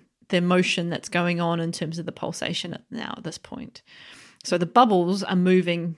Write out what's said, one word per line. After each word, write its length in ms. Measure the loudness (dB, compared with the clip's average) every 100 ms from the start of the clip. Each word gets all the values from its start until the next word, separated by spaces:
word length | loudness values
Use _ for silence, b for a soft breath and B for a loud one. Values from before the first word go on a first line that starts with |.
| -8 _ -2
the 120 | 0
motion 480 | 4 4 2 0 -2
that's 200 | -6 -4
going 300 | -2 0 0
on 180 | 0 0
in 120 | -2
terms 260 | -4 -6 -6
of 80 | -10
the 60 |
pulsation 600 | -8 -8 -6 -6 -6 -8 -12
at, 80 | -12
now 240 | -10 -10 -10
at 60 |
this 140 | -12 -14
point. 420 | -14 -16 -16 -20 B B B B B B
So 160 | -4 -2
the 60 | 2
bubbles 560 | 6 6 4 2 -2
are 120 | 0 2
moving 600 | 4 4 4 -2 -4